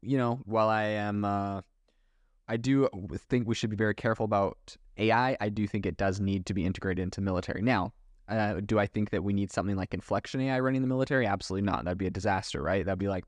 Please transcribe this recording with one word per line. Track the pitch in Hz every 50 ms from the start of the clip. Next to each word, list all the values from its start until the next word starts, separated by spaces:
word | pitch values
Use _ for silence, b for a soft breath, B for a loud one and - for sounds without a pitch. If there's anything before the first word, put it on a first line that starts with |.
you | - 117 139 131
know, | 120 117 120 135 -
while | 98 110 110 107 110
I | 110 110 107
am, | 107 107 104 104 104 104 104 104
uh, | 101 101 101 101 98 98 98 - _ _ _ _ _ _ _ _ _ _ _ _ _ _ _ _ -
I | 117
do | 117 117 131 139 139 131 -
w-, | - 90 95 - 80 -
think | - - 135 123 110
we | 113 110
should | - 120 107
be | 107
very | 101 110 107 104
careful | - - 113 110 - 110
about | 107 107 101 98 90 - - _ - - - - - - 95
A | 107 110
I, | 113 120 127 131 135 -
I | 104 107
do | 104 110 104
think | 98 - 104 95
it | 95 80
does | - 98 98 95 101
need | 95 98 98 95 90
to | - 92
be | 98 82
integrated | 95 95 - - 95 90 92
into | 92 92 - 101
military. | 98 95 90 90 - - - 82
Now, | 104 131 120 95 90 - - - - - - - - -
uh, | 110 110 104 104 92 90 104
do | - 110 104
I | 101
think | - - 107 104 -
that | - 87
we | 92 101
need | 101 101 101 -
something | - - 90 101 98
like | 95 92 - -
Inflection | 90 - - 98 104 - - - 131
A | 131 135
I | 131 127
running | 127 131 135 131
the | 131 127
military? | 131 131 131 - 139 131 120
Absolutely | 98 101 - - - 92 98 101
not. | 95 85 62 65
That'd | 87 90 95
be | 95
a | 92
disaster, | 87 95 101 104 95 92 - - - 69
right? | 73 82 95 98 82
That'd | 98 95 92
be | 101 98
like | 95 90 -